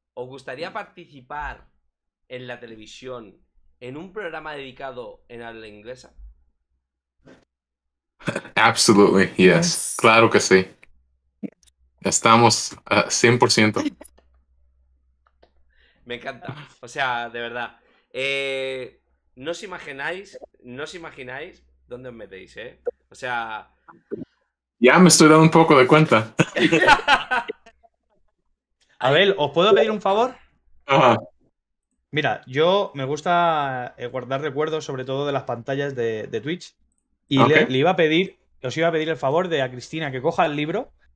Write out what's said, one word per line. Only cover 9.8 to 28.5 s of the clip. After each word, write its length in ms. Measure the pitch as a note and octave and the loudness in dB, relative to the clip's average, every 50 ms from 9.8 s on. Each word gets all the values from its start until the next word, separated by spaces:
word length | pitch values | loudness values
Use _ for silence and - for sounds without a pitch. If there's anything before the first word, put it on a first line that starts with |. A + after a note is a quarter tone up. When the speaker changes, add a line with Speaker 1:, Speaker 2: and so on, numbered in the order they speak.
| - - - - | -6 -8 -4 0
Speaker 2:
Claro 320 | - A2+ A2+ A2+ A2+ G#2 | 2 4 6 6 4 4
que 80 | - - | 4 2
sí. 260 | - - F#2+ F#2+ F#2+ - - _ _ _ _ _ _ _ _ _ _ _ _ _ - - - _ _ _ _ _ _ _ _ _ - | 2 4 2 2 2 0 -8 _ _ _ _ _ _ _ _ _ _ _ _ _ -16 -16 -16 _ _ _ _ _ _ _ _ _ -6
Estamos 760 | F2+ - - - A#2 A2+ A#2 A#2 A2+ - - - - - - - | -4 -2 2 4 6 6 6 6 4 4 2 -4 -8 -12 -12 -6
a 240 | - G2+ G#2 - - | -2 0 0 0 0
cien 260 | - - - A#2 B2 | 0 2 2 4 4
por 140 | B2 B2 G#2+ | 4 2 2
ciento. 300 | - A2 A2 G#2+ G2+ C4 D4+ C#4+ - - - - _ _ _ _ _ _ _ _ _ _ _ _ _ _ _ _ _ _ _ _ _ _ _ _ _ _ _ _ _ _ _ _ _ _ _ _ _ _ _ | 4 2 2 2 0 -2 -4 -6 -8 -12 -18 -20 _ _ _ _ _ _ _ _ _ _ _ _ _ _ _ _ _ _ _ _ _ _ _ _ _ _ _ _ _ _ _ _ _ _ _ _ _ _ _
Speaker 1:
Me 120 | A#2+ A#2+ | -14 -14
encanta. 380 | A#2+ - C#3 B2+ A#2+ - - B2+ D3 C#3+ - _ _ | -14 -12 -14 -16 -14 -14 -16 -16 -16 -18 -20 _ _
O 60 | B2+ | -20
sea, 420 | A#2+ - D3 C3+ B2+ B2 A#2+ A#2+ A#2 | -12 -8 -4 -4 -4 -4 -4 -6 -8
de 100 | A2+ A#2+ | -10 -10
verdad. 380 | A#2 A#2 A#2+ B2 A#2 G#2+ - _ _ _ _ _ _ _ - | -10 -10 -10 -10 -12 -12 -14 _ _ _ _ _ _ _ -10
Eh, 880 | B2+ C3+ C#3 C#3 C#3 C#3 C3+ C3+ C3+ C3 C3 C3 C3 B2 - - _ _ _ _ _ _ _ _ | -8 -6 -4 -4 -4 -6 -6 -6 -6 -8 -8 -8 -10 -12 -16 -18 _ _ _ _ _ _ _ _
no 160 | B2 C3+ D#3+ E3+ | -16 -12 -12 -12
os 100 | - A3 | -12 -12
imagináis, 760 | F#3+ F3+ E3+ - D3+ C#3 C3+ C#3+ D#3+ F3 F#3+ G3+ - - B2+ - - _ _ - | -16 -16 -16 -16 -16 -14 -12 -10 -10 -10 -12 -14 -18 -20 -20 -20 -20 _ _ -20
no 220 | B2 B2 C3 D3+ | -18 -14 -14 -14
os 100 | D#3 F#3 | -14 -14
imagináis 720 | F3 E3 D3+ - D3 B2+ B2+ B2+ C#3 E3 F#3 - _ _ _ _ _ _ - | -16 -18 -18 -18 -18 -18 -16 -16 -16 -16 -18 -20 _ _ _ _ _ _ -20
dónde 220 | A#2+ B2+ B2+ B2+ | -18 -18 -16 -18
os 40 | A#2 | -18
metéis, 420 | A2+ G#2 G2 F#2+ F#2 F#2 - - A#2 | -18 -18 -20 -20 -20 -20 -20 -18 -18
¿eh? 220 | A2+ C3 - _ - - - _ _ _ | -18 -18 -18 _ -12 -12 -12 _ _ _
O 40 | G#2 | -18
sea 560 | - C3+ B2 B2 A#2 A#2 A2+ A2 G#2 F#2 _ _ _ _ - - _ _ - - - - - _ _ _ _ _ _ _ _ _ - | -14 -10 -8 -8 -8 -8 -8 -12 -14 -14 _ _ _ _ -20 -20 _ _ -16 -14 -14 -14 -16 _ _ _ _ _ _ _ _ _ 2
Speaker 2:
Ya 220 | A#2 B2 D3 F3 | 4 4 6 6
me 80 | F#3 D#3+ | 6 6
estoy 200 | D3+ - D#3+ D#3 | 6 8 8 8
dando 140 | D#3 D#3+ D#3+ | 8 8 6
un 80 | D#3+ | 6
poco 260 | D#3+ E3 E3 E3 D3+ | 6 4 4 6 6
de 120 | C3 B2+ B2+ | 4 6 6
cuenta. 440 | D3+ D#3 D#3 - A#2+ A2 A2+ - - - - - - | 6 4 4 4 2 2 0 0 -2 -2 -2 -2 -2
Speaker 1:
<laughs> 580 | - F4 - E3 - - - - - - D4 C4+ B3 - - B3+ A#3 A3+ - - _ _ A3 _ _ _ A3+ _ _ _ _ G#3+ _ _ _ _ _ _ _ | -2 0 2 2 2 4 4 4 4 4 2 0 0 0 -2 -6 -6 -6 -6 -12 _ _ -20 _ _ _ _ _ _ _ _ _ _ _ _ _ _ _ _